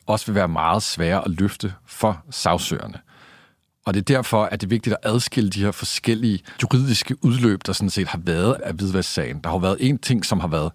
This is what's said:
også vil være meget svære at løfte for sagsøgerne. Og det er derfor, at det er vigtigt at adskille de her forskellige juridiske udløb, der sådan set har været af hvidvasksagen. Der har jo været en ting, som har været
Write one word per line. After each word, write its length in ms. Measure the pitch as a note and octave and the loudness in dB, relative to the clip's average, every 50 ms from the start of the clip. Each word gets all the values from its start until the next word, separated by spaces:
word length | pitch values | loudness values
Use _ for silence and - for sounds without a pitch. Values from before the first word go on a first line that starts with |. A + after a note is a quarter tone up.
| _ | _
også 200 | - G#2+ G#2+ - | -2 0 0 0
vil 80 | - G#2 | 0 0
være 140 | G2+ F#2+ E2+ | 2 2 2
meget 340 | D#2+ D#2+ D#2+ E2 F2+ G#2+ | 2 2 2 2 2 2
svære 420 | - - - E2+ E2+ E2 F#2 F#2+ - | 0 -2 -2 -2 0 0 0 0 0
at 60 | - | -2
løfte 420 | E2 D#2+ G2 G#2 - - - G2 F#2+ - _ | 0 0 0 0 0 -4 -8 -8 -8 -10 _
for 360 | - - - - G#2+ F#2+ D#2+ - D3 | -20 -4 0 0 0 0 -2 -8 -12
sagsøgerne. 680 | - - - F2 E2+ F2+ - - D#2+ - - - - - - _ _ - - - - - _ _ _ _ _ _ _ _ _ | -8 -2 0 2 2 0 0 -4 -4 -6 -6 -10 -14 -16 -20 _ _ -20 -20 -20 -20 -20 _ _ _ _ _ _ _ _ _
Og 80 | A2+ F#2 | -2 -2
det 60 | G2+ | 0
er 40 | F#2+ | 2
derfor, 400 | - C#3 C3 A#2 - - G#2+ G#2+ | 4 2 2 2 2 2 2 2
at 160 | F#2+ G#2 - | 2 0 -4
det 60 | G#2+ | -2
er 20 | F#2 | 0
vigtigt 240 | A#2 A2 - A#2 G#2 - | -2 0 0 -2 -2 0
at 80 | - G#2+ | 0 0
adskille 400 | A2 B2 - - - B2+ A2 G2 | 0 0 0 0 0 0 0 2
de 100 | F#2 G2 G2+ | 0 0 0
her 60 | G#2 | -2
forskellige 720 | G2 - - - - - - A#2 A2+ A2 B2 A2+ G2+ F2+ - - - - | -2 -4 -6 -6 -6 -2 0 0 0 2 2 2 0 0 -4 -8 -6 -4
juridiske 600 | - - - B2+ C3+ C#3 A2 - - - - - - | 0 2 2 2 2 2 0 0 0 -4 -2 0 2
udløb, 360 | A#2+ A#2+ B2+ A#2+ A2+ G2+ - - | 2 4 4 4 4 2 2 -2
der 60 | - | -4
sådan 180 | F#2+ - G#2 F#2+ | -2 0 -2 0
set 180 | - G2+ F#2 - | 0 0 -2 -2
har 100 | - E2+ F2 | -4 -4 -2
været 300 | F2+ E2 E2 F2+ A2+ - | 0 0 2 2 2 2
af 200 | - - E2+ E2 | 0 -2 -6 -4
hvidvasksagen. 680 | D#2 G2+ F#2+ F#2 F#2+ F2 - - - D2 A#1+ C#2 D2 - | -2 -2 0 0 0 -2 -2 -4 -4 -4 -4 -6 -6 -4
Der 40 | D#2+ | -4
har 80 | D#2+ | -2
jo 40 | F#2 | 0
været 160 | F2+ F#2 G2 - | 0 0 0 2
en 180 | B2+ C3 C#3+ A2+ | 2 0 0 0
ting, 260 | - - B2+ G#2+ F#2 | 0 0 0 0 0
som 160 | - A2+ F2+ | 0 0 0
har 80 | F2 E2+ | 0 0
været 240 | D#2 D#2 D2+ E2 - | 0 -2 -2 -4 -6